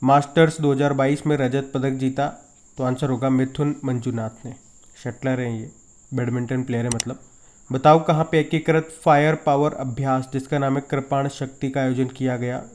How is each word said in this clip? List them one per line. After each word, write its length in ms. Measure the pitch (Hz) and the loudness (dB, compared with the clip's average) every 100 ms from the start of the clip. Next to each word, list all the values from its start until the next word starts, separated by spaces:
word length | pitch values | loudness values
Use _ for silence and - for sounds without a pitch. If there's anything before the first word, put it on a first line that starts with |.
मास्टर्स 580 | 131 143 143 165 160 156 | 2 4 4 4 4 4
दो 100 | 147 | 0
हज़ार 220 | 139 143 | 2 2
बाईस 340 | 139 135 143 151 | 2 0 0 0
में 100 | 147 | 0
रजत 340 | 127 131 135 | 0 -2 -2
पदक 160 | 139 135 | -2 -2
जीता? 580 | 131 131 135 143 - - _ _ - | 0 -2 -2 -4 -6 -20 _ _ -4
तो 60 | |
आंसर 260 | 127 127 139 | -4 -2 -2
होगा 200 | 123 135 | 0 2
मिथुन 460 | 131 131 131 147 143 135 | 2 0 -2 -2 -2 -4
मंजुनाथ 600 | 123 120 113 110 - 120 | -4 -4 -4 -6 -10 -16
ने। 80 | - - _ - - | -18 -20 _ -20 -14
शटलर 360 | 123 117 135 127 | -12 -6 -4 -2
हैं 200 | 123 113 | -4 -6
ये, 120 | 131 - - _ - | -10 -16 -20 _ -8
बैडमिंटन 500 | 131 123 123 120 131 | -4 -2 -2 -2 -4
प्लेयर 220 | 127 117 120 | -2 -4 -2
है 60 | 120 | -2
मतलब। 240 | - 135 - _ - _ - | -4 -12 -18 _ -20 _ -6
बताओ 340 | 131 151 160 165 | 2 6 6 6
कहाँ 240 | 156 160 | 2 2
पे 80 | 160 | 0
एकीकृत 500 | 151 160 160 160 156 - 165 | 2 0 2 2 0 0 4
फायर 300 | 143 151 156 | 6 4 2
पावर 380 | - 143 147 | 2 2 2
अभ्यास 560 | - 131 117 135 131 127 | -2 -6 -4 -2 -2 -2
जिसका 260 | 135 131 147 | -8 -4 -2
नाम 160 | 139 135 | 0 -2
है 80 | 135 | -2
कृपाण 380 | 139 135 139 139 | -4 -2 -2 -2
शक्ति 420 | - 131 - 135 | -6 -10 -6 -4
का 120 | 135 | -2
आयोजन 240 | 131 127 127 | 0 0 -2
किया 320 | 127 127 123 | -2 -4 -2
गया? 260 | 123 127 - | -4 -6 -10